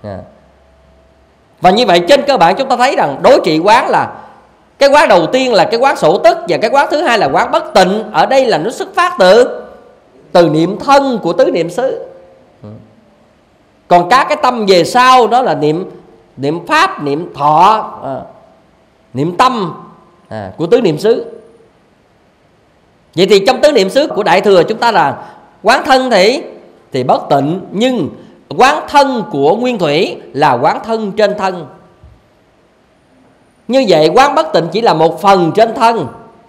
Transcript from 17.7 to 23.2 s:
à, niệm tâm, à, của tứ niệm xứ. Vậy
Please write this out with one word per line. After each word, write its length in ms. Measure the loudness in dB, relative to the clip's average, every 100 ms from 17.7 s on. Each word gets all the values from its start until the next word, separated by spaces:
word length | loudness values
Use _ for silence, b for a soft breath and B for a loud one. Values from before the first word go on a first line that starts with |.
| 2 -4 -12
à, 120 | -12 -12 -14 -20 _ _ _ _ _ _ _
niệm 240 | -6 -6 0
tâm, 360 | 0 0 -6 -10 -20 -20 _ _ _
à, 220 | -12 -12 -8
của 80 | 0
tứ 160 | 0
niệm 160 | 0 -2
xứ. 280 | -2 -2 -4 -18 -20 _ _ _ _ _ _ _ _ _ _ _ _ _ _ _ _
Vậy 120 | -2